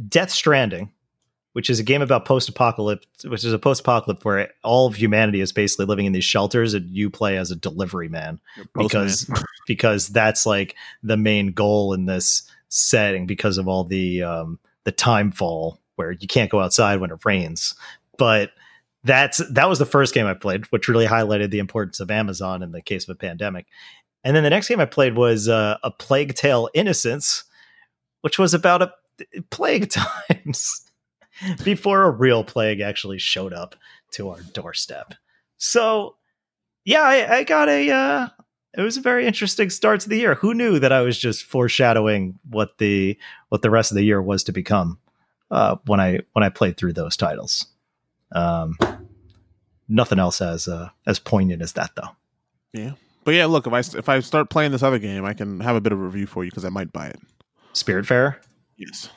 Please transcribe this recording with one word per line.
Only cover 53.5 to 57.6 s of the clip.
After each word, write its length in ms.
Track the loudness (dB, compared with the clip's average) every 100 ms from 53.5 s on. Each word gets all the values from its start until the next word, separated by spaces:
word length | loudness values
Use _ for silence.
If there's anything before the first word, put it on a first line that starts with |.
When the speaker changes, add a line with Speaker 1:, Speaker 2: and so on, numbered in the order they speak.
| 2 0
Speaker 2:
if 60 |
I 60 | -2
s-, 140 | -2 -6
if 140 | 0
I 100 | 0
start 300 | 0 -2 0
playing 220 | 0 0
this 120 | 0
other 160 | 0 0
game, 240 | -2 -6
I 100 | -6
can 260 | -6 -8 -6
have 140 | -2 0
a 60 |
bit 120 | 0
of 60 | -2
a 40 |
review 220 | -4 -6 -6
for 180 | -8
you 80 | -10
'cause 140 | -8 -8
I 40 |
might 220 | -8 -8
buy 160 | -10 -14
it. 120 | -16 _ _ _ _